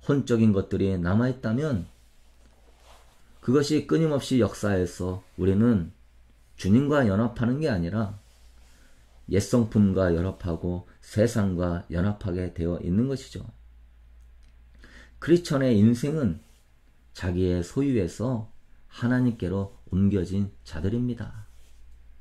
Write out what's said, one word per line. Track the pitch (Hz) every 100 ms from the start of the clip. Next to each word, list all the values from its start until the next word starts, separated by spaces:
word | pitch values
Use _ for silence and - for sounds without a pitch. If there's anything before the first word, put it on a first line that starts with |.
| -
혼적인 | 143 131 117 110
것들이 | 98 92 95 95 92
남아있다면 | 87 104 123 127 110 120 156 107 85 - _ _ - _ - _ - _ - - - _ - -
그것이 | - 143 143 151 -
끊임없이 | 156 160 139 - 127
역사에서 | 101 - 104 95 90 - 90 92 - -
우리는 | 92 98 120 104 82 - _ - - _ _ -
주님과 | 92 117 143 147 113
연합하는 | 95 120 - 117 139
게 | 156
아니라 | 95 85 107 101 101 - _ - - - - - - - - -
옛성품과 | 92 - 123 110 113 101 92 90
연합하고 | 82 92 - 90 82 87 90 - -
세상과 | - 107 117 117 98 87 87 87 -
연합하게 | 87 101 104 95 90 90
되어 | - 85 -
있는 | 85 95 135
것이죠. | 131 - 87 - - - - - - - - - - - - - - - - - -
크리스천의 | - 170 - 139 131 107
인생은 | 110 120 143 156 113 82 - - _ _ _ _ _
자기의 | - 92 90 92 90
소유에서 | 85 135 143 120 85 - 120 120 110 - - - -
하나님께로 | - 120 127 127 110 87 98 98 - -
옮겨진 | 90 98 98 87 98 98 -
자들입니다. | - 78 92 120 123 117 104 110 - - - - - - - -